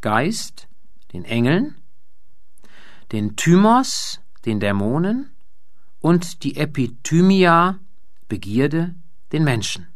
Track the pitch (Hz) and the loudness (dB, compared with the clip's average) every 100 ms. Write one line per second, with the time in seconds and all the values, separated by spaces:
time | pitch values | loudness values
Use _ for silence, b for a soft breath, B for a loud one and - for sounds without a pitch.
0 | 110 110 151 226 - - - - - - | 2 2 2 -2 -6 -8 -12 -12 -10 -10
1 | - 92 85 117 120 170 294 - - - | -8 -8 -2 0 4 2 0 -6 -10 -10
2 | - - - - - - b b b b | -10 -10 -10 -10 -10 -10 b b b b
3 | b 107 107 101 160 175 214 240 262 - | b -4 -2 0 6 8 8 6 4 -2
4 | - - - - - 107 101 101 101 139 | -6 -8 -10 -8 -2 0 2 2 2 2
5 | 185 240 277 - - - - - - - | 2 0 -4 -10 -10 -10 -10 -10 -10 -2
6 | 156 175 175 - 143 139 151 143 120 - | 4 4 2 -4 -4 -2 -2 0 -2 -2
7 | - 160 190 196 180 170 175 185 - - | 0 4 6 6 6 6 4 0 -8 -10
8 | - - - 104 101 110 143 160 175 175 | -10 -10 -6 -6 -2 0 2 0 -2 -6
9 | - - - 151 151 117 101 - - | -10 -10 -4 0 2 2 -2 -6 -8